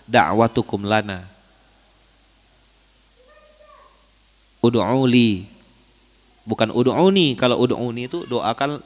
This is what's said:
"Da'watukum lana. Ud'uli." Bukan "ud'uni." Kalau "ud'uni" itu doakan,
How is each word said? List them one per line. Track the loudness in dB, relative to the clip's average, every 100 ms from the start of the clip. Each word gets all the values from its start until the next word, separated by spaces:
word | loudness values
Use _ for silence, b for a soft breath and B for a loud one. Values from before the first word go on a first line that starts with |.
| 0
"Da'watukum | 2 2 2 2 0 -4 -6 -2
lana. | -2 -2 -10 -14 -20 _ _ _ _ _ _ _ _ _ _ _ _ _ _ _ _ _ _ _ -20 _ _ -20 -20 -20 _ _ _ _ _ _ _
Ud'uli." | 0 0 0 0 2 4 2 0 -6 -20 -20 _ _ _ _ _ _ _ -10
Bukan | -4 -2
"ud'uni." | 2 0 2 2 4 2
Kalau | 0 0 2
"ud'uni" | 0 0 -4 -8 -8
itu | -10 -6
doakan, | -4 -4 -4 -6 -6